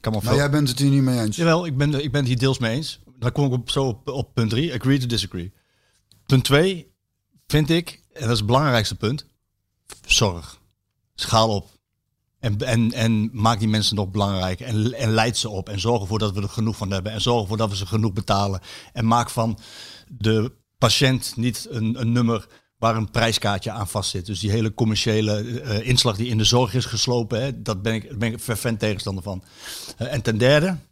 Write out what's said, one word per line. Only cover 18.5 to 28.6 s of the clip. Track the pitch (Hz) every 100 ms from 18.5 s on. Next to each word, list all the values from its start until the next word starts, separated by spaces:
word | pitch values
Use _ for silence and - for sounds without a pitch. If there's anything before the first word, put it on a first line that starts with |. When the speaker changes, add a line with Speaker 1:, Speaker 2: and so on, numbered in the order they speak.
| 95 - - -
Speaker 1:
En | - 113
maak | 117 113
van | - 113 107 - - - - -
de | 123 107 110 117 - _ _
patiënt | 123 - 135 127 - -
niet | 120 113 -
een, | 123 110 120
een | 117
nummer | 120 117 113 - - _ _
waar | 113 113
een | 104
prijskaartje | 120 113 107 107 101 120
aan | 107 98
vastzit. | 104 95 101 90
Dus | 95
die | 101
hele | 110 110
commerciële, | - 110 107 - 107 107 104 113 120
eh, | 127 107 117
inslag | 123 127 98
die | 120
in | 113
de |
zorg | 104 123 123
is | 123
geslopen, | 120 110 - 123 110 113
hè, | 135 117
dat | 110 101
ben | 110
ik, | 110 107
daar | 104
ben | 113
ik | 113
fervent | - 110